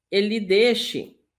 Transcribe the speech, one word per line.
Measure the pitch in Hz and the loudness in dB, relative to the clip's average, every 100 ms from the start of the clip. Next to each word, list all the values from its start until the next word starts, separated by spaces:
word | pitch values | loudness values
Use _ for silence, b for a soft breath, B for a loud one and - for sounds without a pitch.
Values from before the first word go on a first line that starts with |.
| - | -4
ele | 196 208 226 | -2 0 -2
deixe | 185 196 240 220 - 143 - _ _ | 0 2 4 0 -4 -8 -10 _ _